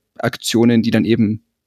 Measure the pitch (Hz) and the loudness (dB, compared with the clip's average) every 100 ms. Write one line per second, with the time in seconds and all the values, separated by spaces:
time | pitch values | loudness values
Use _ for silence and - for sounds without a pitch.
0 | _ - 117 - - 110 117 117 117 113 | _ -8 -6 -6 -4 0 2 2 2 0
1 | 104 117 104 113 _ _ | 0 0 0 -4 _ _